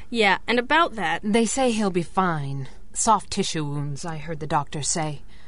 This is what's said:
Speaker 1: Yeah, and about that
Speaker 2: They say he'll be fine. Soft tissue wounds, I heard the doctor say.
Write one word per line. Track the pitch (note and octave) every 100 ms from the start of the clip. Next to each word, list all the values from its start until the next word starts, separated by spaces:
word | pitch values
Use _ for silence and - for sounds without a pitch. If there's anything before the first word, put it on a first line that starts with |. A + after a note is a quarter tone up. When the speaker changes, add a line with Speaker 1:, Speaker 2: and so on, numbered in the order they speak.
| -
Speaker 1:
Yeah, | A#3 G3+ F3+ -
and | A#3+
about | B3 D4+ E4+ A3
that | E3 E3
Speaker 2:
They | G#3 A3 A3+
say | C4+ B3+
he'll | A3 G3+
be | F3+
fine. | D#3 - F#3 D#3+ C#3 C#3 C3 - -
Soft | - A3+ G3+ -
tissue | - F#3+ E3
wounds, | D3 D3 C#3+ C#3 F3
I | D#3+
heard | D3+ D#3
the | D3
doctor | D3+ C#3+ D#3
say. | C3+ E3+ D#3 D3 - -